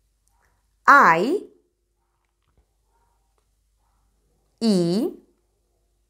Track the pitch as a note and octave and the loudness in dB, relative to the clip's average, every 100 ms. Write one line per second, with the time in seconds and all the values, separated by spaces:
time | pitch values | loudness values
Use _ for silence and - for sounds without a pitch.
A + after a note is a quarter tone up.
0 | _ _ _ _ _ _ _ _ - C#4 | _ _ _ _ _ _ _ _ 2 4
1 | G3+ E3 A3+ G4 - _ _ _ _ _ | 4 0 -2 -6 -10 _ _ _ _ _
2 | _ _ _ _ _ _ _ _ _ _ | _ _ _ _ _ _ _ _ _ _
3 | _ _ _ _ _ _ _ _ _ _ | _ _ _ _ _ _ _ _ _ _
4 | _ _ _ _ _ - A3+ F#3+ E3+ F#3+ | _ _ _ _ _ -8 -4 -2 -2 -4
5 | F4 - _ _ _ _ _ _ _ _ | -6 -12 _ _ _ _ _ _ _ _